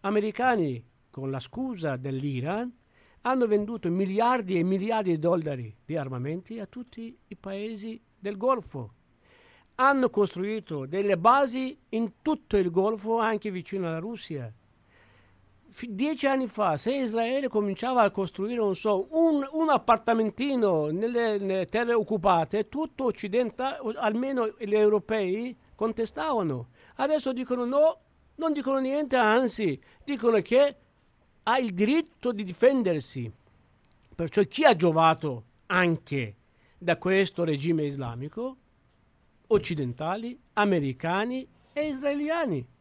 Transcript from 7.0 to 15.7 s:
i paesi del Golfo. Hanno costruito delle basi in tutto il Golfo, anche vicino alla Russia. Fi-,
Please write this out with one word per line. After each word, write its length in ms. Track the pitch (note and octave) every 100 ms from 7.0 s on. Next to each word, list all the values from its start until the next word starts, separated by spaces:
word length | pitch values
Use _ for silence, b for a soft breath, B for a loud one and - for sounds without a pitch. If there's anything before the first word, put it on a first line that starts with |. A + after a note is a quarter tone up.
| A3+ - _
i 80 | -
paesi 640 | G3 G3 G#3+ A3 A3 A3+ _ _
del 180 | G3 G3+
Golfo. 540 | A#3+ B3+ - C#3 A2+ _ _ _ b b b b b -
Hanno 340 | C4 C#4 A#3
costruito 760 | G#3 G3+ - G3 A3 - D3+ C3
delle 320 | F3+ G3+ F#3
basi 600 | G3+ C4 C#4 B3 C4 D4 _
in 240 | G3+ A3+ -
tutto 360 | - D4+ _ G#3
il 120 | F3+
Golfo, 500 | E3+ G3 A3+ G#3 A3+
anche 300 | A3 G#3+ G#3+
vicino 380 | F#3 - G3 F3
alla 120 | D#3+
Russia. 520 | F#3+ A#3 - D3 A#2 A2 _ _ b b b b b b _ _
Fi-, 260 | _